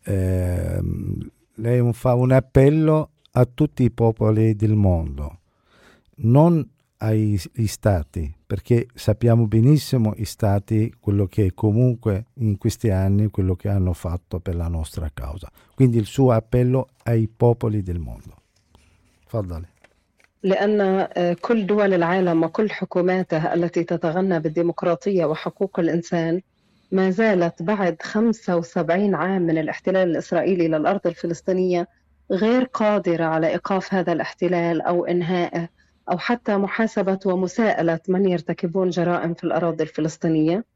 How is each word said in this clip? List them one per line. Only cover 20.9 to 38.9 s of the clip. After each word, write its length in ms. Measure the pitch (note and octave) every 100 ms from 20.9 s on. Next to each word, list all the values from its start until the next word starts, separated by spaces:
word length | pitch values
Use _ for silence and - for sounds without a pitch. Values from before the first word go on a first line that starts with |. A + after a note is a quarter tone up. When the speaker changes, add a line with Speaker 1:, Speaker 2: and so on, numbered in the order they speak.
| F#3+ F#3 - F3 F3
Speaker 2:
كل 240 | - A#3 F#3+
دول 280 | G#3 G3+
العالم 500 | F#3 E3+ F#3 F#3 E3
وكل 280 | D#3+ - G#3+
حكوماته 840 | - F#3+ F#3 F3+ F#3 F3+ D#3+ D#3
التي 300 | F3 E3+ F3
تتغنى 560 | E3 E3+ E3+ E3 F#3+ E3+
بالديمقراطية 880 | D#3 D#3 E3+ E3 F3+ E3+ - G3 D#3
وحقوق 540 | D#3 - - - -
الإنسان 640 | E3 E3+ E3+ F3 E3 E3+ - _ _ _ _
ما 180 | F#3+ F#3+
زالت 520 | F3+ A3+ F#3 E3+ -
بعد 320 | E3+ G#3 F#3 D#3+
خمسة 540 | - G#3+ A#3 G#3+ - F3
وسبعين 600 | E3+ - D#3+ E3+ G3+ E3+
عام 260 | F3 F#3+
من 160 | E3+ D#3+
الاحتلال 520 | D#3 - - F#3 F#3
الإسرائيلي 580 | D#3 - F3 D3+ F#3 E3
للأرض 400 | D#3 D3+ G3+ F3
الفلسطينية 800 | E3+ E3+ E3 - F#3 F#3 F3 F3 _ _ _ _
غير 320 | F#3+ G#3+ B3
قادرة 600 | B3+ - G#3+ G#3 F3+ E3
على 240 | E3 D#3+ D#3+
إيقاف 460 | F3+ - F#3+ F3+
هذا 180 | F#3+ F3
الاحتلال 720 | D#3+ - - F3 F3 E3+ E3
أو 240 | - F3 -
إنهائه 640 | F3 E3+ F3+ E3+ - E3 _ _ _ -
أو 60 | F3+
حتى 400 | - A#3+ - G3+
محاسبة 640 | G3 - A3+ - F#3+ F#3+ G3
ومساءلة 760 | F3+ F3+ - A3+ - E3 E3 -
من 200 | F#3 G3
يرتكبون 600 | F3 - E3+ F3+ F3+
جرائم 440 | F#3